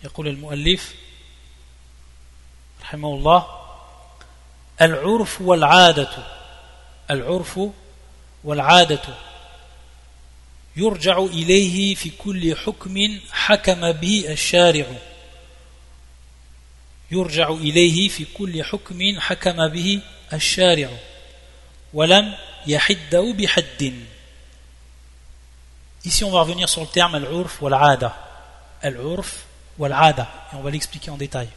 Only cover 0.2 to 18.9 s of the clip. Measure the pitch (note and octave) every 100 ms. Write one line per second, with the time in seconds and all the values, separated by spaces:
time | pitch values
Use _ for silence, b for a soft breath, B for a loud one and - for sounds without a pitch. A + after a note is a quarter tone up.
0.2 | D3+ C#3 D3+ C#3+ D#3 F#3 - - - -
1.2 | - - - - - - - - - -
2.2 | - - - - - - - D3+ D3 C#3
3.2 | D3 F3 - - - - - - - -
4.2 | - - - - - - E3 D3+ E3 A3+
5.2 | G#3 - F3+ F3 D3 F3 F3 D3 C3+ -
6.2 | - - - - - - - - - C#3+
7.2 | B2 F3+ E3+ F#3 G3+ G3+ - - - -
8.2 | - - D3 D3 C3+ F3 E3 D3 - B2
9.2 | - - - - - - - - - -
10.2 | - - - - - - G#3+ G3 E3 F3+
11.2 | F#3+ E3 E3 F#3+ G3 F3+ G3 F#3+ E3+ -
12.2 | G#3 F#3+ E3 D3+ - - F#3 F#3+ G#3 G#3
13.2 | - - - G#3 G3 F3+ E3+ D#3+ F3 G#3
14.2 | D#3 D3+ - F3 F3 D#3 C3 - - -
15.2 | - - - - - - - - - -
16.2 | - - - - - - - - - F3
17.2 | F3+ D3+ D#3 D#3+ D3+ D#3 F3 E3 G3 -
18.2 | D3+ - G3 E3 - G#3 -